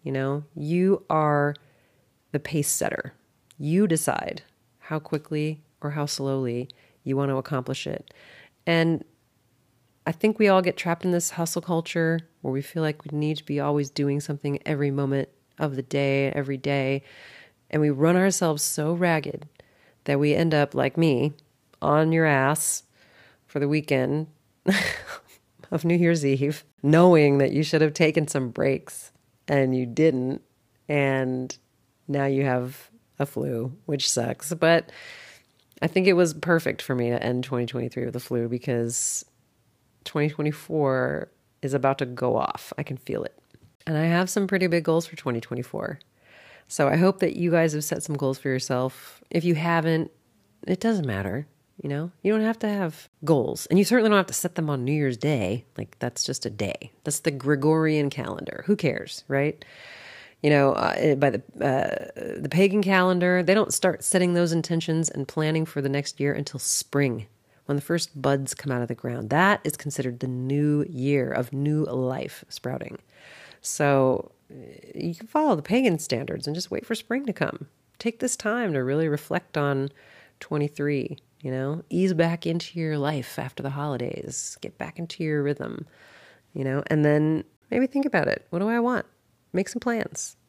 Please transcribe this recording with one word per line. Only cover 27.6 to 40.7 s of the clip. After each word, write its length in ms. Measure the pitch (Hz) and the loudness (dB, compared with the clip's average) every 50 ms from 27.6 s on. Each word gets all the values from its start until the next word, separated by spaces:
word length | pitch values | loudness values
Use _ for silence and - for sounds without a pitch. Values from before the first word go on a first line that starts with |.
| 156 | 0
should 180 | 147 - 156 | 2 2 2
have 140 | 156 151 151 | 2 2 4
taken 340 | - 170 160 156 170 156 143 | 2 2 2 4 2 -2 0
some 220 | - 143 131 123 | -2 -4 -4 -4
breaks 600 | 117 - - 139 135 - - - - - - - _ _ _ _ _ _ _ - | -4 -2 0 0 0 -2 -4 -12 -18 -18 -20 -20 _ _ _ _ _ _ _ 0
and 280 | 147 139 139 131 131 | 2 2 2 2 2
you 100 | 127 127 | -2 -2
didn't. 560 | 120 117 - 156 165 139 127 127 127 135 - _ _ _ _ _ _ _ _ _ - | -4 0 4 4 4 4 4 -2 -2 -4 -6 _ _ _ _ _ _ _ _ _ -2
And 680 | 147 143 139 135 135 135 131 127 127 127 127 123 - - _ _ _ _ _ _ _ _ _ - | 0 2 2 2 2 0 0 -2 -2 -4 -6 -8 -12 -18 _ _ _ _ _ _ _ _ _ -4
now 180 | 143 143 139 | -2 0 0
you 180 | 139 139 135 139 | 0 2 2 2
have 460 | 139 127 127 123 127 139 - - - _ _ _ _ _ _ | 2 0 0 -2 -4 -10 -14 -20 -20 _ _ _ _ _ _
a 60 | 143 | -6
flu, 500 | 139 - 113 131 139 131 113 113 127 139 - _ | -4 -4 -6 -4 -4 -4 -4 -6 -6 -8 -12 _
which 240 | - 151 139 - - | -6 -4 -2 -2 -2
sucks. 420 | - 127 117 120 - - - - 170 | 0 0 -2 -2 -4 -6 -6 -8 -4
But 380 | 165 - 160 170 165 156 - - - - - - - - - - - _ _ _ _ _ _ _ - | 0 4 4 4 4 2 -2 -18 -20 -20 -20 -20 -20 -20 -20 -20 -20 _ _ _ _ _ _ _ -4
I 60 | - | -4
think 200 | 165 - 190 185 | 0 2 2 4
it 60 | 190 185 | 4 6
was 220 | 170 180 165 151 | 6 4 4 2
perfect 480 | 156 - 170 175 165 - - - - - | -4 0 2 2 2 2 0 -4 -4 -4
for 120 | - 135 | -4 -2
me 140 | 123 120 117 | 0 0 0
to 140 | 120 - - | 0 0 0
end 220 | 120 123 123 131 | 0 -2 -2 -2
twenty 220 | 135 131 123 120 | -2 -2 -2 -2
twenty-three 380 | 117 127 123 120 123 - 127 123 | -2 -4 -6 -6 -4 -4 -6 -6
with 120 | 123 117 | -6 -6
a 40 | 123 | -8
flu 280 | - - 131 120 117 117 | -6 -4 -2 -2 -2 -2
because 760 | 120 123 - - 123 117 117 117 117 - - - - - - _ _ _ _ _ _ _ _ _ _ _ _ _ _ _ _ | -4 -4 -4 -2 -2 0 0 -2 -2 -4 -4 -4 -4 -6 -8 _ _ _ _ _ _ _ _ _ _ _ _ _ _ _ _
twenty 240 | - - 156 147 151 | -8 -2 -2 -2 -2
twenty-four 1040 | 147 - 151 151 151 - - - | -2 -2 -4 -4 -4 -6 -8 -6